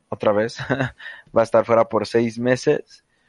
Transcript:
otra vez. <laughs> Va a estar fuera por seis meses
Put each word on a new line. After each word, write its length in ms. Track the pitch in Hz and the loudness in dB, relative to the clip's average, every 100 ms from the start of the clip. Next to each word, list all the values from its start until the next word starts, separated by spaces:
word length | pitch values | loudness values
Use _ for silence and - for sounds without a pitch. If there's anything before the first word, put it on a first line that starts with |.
| - | -12
otra 240 | 110 110 | -4 0
vez. 260 | 104 113 - | 0 -2 -6
<laughs> 800 | 131 135 127 - - - - 113 | -6 -4 -4 -8 -20 -20 -2 0
Va 60 | |
a 20 | |
estar 200 | 110 113 | 2 2
fuera 240 | 107 113 113 | 4 2 2
por 180 | 110 104 | -2 0
seis 320 | 117 117 113 | 0 0 -2
meses 680 | 123 127 151 - - - _ _ | -2 0 0 -2 -4 -20 _ _